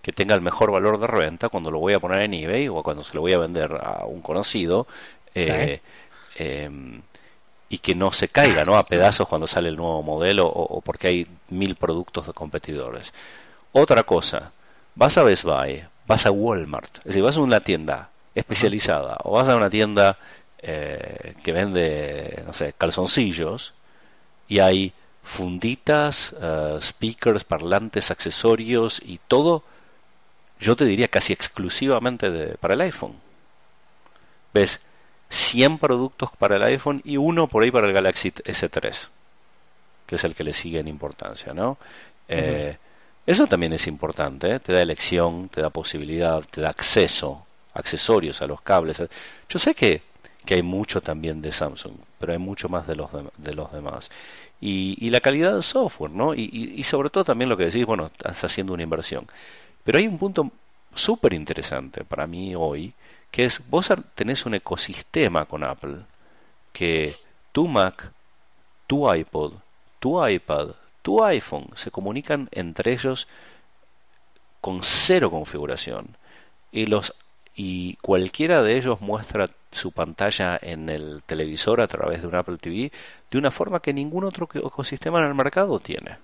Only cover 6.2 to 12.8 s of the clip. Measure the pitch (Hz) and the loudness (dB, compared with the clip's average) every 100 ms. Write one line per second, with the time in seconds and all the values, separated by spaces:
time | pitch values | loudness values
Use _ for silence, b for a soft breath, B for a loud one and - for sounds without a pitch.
6.2 | B - 80 71 73 71 65 57 - b | B -10 -6 -6 -8 -12 -14 -16 -20 b
7.2 | b b - - _ - - 87 95 - | b b -20 -20 _ -6 -2 2 2 2
8.2 | - - 143 85 78 104 95 87 95 104 | 2 6 6 6 6 6 6 6 6 4
9.2 | 98 80 80 - 85 78 85 80 78 78 | 0 -2 -2 -2 -2 -2 -2 -2 -2 0
10.2 | 90 101 85 - 82 87 - 82 92 90 | 2 4 4 2 -4 -4 -6 -2 0 0
11.2 | 85 87 - 92 98 90 85 82 90 - | -2 -10 -10 -4 -4 -2 -2 -2 -4 -10
12.2 | - - 80 80 - 73 | -10 -12 -8 -10 -8 -8